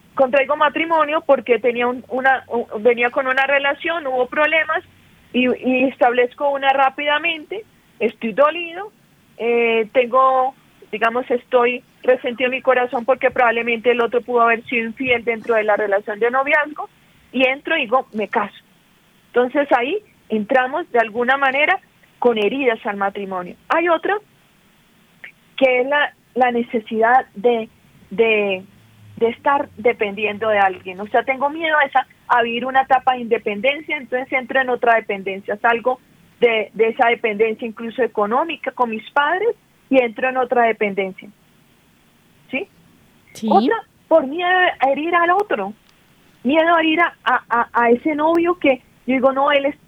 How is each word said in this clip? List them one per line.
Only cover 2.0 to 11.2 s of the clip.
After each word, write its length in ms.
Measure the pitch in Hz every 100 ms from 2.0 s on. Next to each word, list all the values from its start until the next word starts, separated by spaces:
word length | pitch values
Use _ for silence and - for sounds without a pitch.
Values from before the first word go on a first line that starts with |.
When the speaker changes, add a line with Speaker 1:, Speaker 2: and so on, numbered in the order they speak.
| -
Speaker 1:
una, 360 | 254 262 262 -
un, 340 | 233 208 214
venía 280 | 220 233 240
con 160 | 285 262
una 200 | 262 269
relación, 600 | 277 277 285 330 339 277
hubo 200 | 254 247
problemas, 560 | 302 302 320 311 330 - _ _ _ _
y, 140 | 240 254
y 360 | 240 247 254
establezco 640 | 262 - 247 247 247 - 285
una 200 | 277 269
rápidamente, 920 | 269 269 269 294 294 339 320 302 381 - _ _ -
estoy 320 | 226 - 233
dolido, 580 | 196 294 339 339 339 403 _ _ _ _ -
eh, 520 | 226 233 233 226 214
tengo, 600 | 262 240 254 262 262 262 - _ _ -
digamos, 360 | 220 226 233